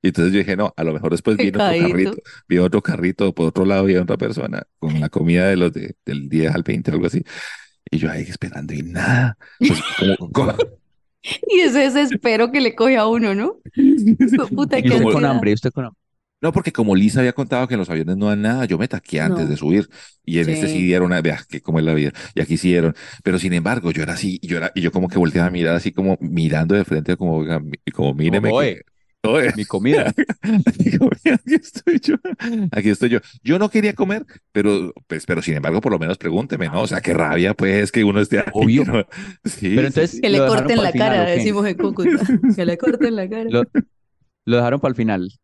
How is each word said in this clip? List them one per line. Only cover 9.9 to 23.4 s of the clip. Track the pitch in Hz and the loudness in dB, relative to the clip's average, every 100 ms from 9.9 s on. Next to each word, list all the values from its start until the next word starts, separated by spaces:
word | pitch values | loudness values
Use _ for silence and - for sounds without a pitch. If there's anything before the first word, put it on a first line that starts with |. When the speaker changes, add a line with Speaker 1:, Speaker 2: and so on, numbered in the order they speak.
| - | -2
Speaker 1:
como, | 95 95 - | 0 0 -2
como | 95 - - - - _ _ _ _ | 0 0 0 -4 -4 _ _ _ _
Speaker 2:
<laughs> | - - - | -12 -8 2
Y | 381 | 4
ese | 330 254 | 4 4
desespero | 269 262 285 240 240 220 233 | 2 2 0 0 0 2 2
que | 277 | 2
le | 247 | 0
coge | - 233 254 | 2 2 4
a | 214 | 2
uno, | 233 220 | 2 0
¿no? | 196 269 453 | 0 -2 -6
Speaker 1:
<laughs> | - | -10
Sí, | - 269 285 208 - 247 | 2 4 6 4 4 4
sí, | |
sí. | 262 226 | 2 0
Speaker 2:
Puta, | 254 285 - | -2 0 2
Speaker 3:
Y | |
Speaker 2:
qué | 123 | 4
Speaker 3:
usted | 123 110 | 4 4
con | 143 | 4
Speaker 2:
ansiedad. | |
Speaker 3:
hambre, | 143 127 101 | 2 2 2
usted | 107 127 | 0 -2
con | - 123 | -4 -10
hambre. | _ _ _ _ _ | _ _ _ _ _
Speaker 1:
No, | 165 | -2
porque | 160 170 | 0 -2
como | - 107 95 | -2 2 4
Lisa | 104 131 | 4 4
había | 127 | 0
contado | 123 127 123 127 | 0 -2 -2 0
que | |
en | 120 | -2
los | 87 | -2
aviones | 82 80 95 | -4 -2 -2
no | 104 | 0
dan | 104 | 0
nada, | 107 127 117 | 0 0 -2
yo | 87 | -2
me | 113 | -2
taqué | 95 - 78 | -6 -6 -2
antes | 78 180 78 | -2 0 -2
Speaker 2:
No. | |
Speaker 1:
de | 76 | -2
subir. | 76 98 101 - - _ | 0 0 0 -10 -20 _
Y | - 82 | -4 -2
en | 80 | 0
este | 78 - | 0 -2
sí | 90 | 0
Speaker 2:
Sí. | |
Speaker 1:
dieron, | 90 90 90 90 | 2 2 2 0
vea, | 80 76 - | -2 -4 -10
que | 71 | -12
cómo | - 80 | -4 0
es | |
la | 78 | 0
vida. | 78 73 - - | 0 -2 -4 -8
Y | - | -6
aquí | 151 80 | -2 0
sí | 90 | 2
dieron. | 87 82 - - - | 2 2 -2 -14 -8
Pero | - | -4
sin | 92 | -2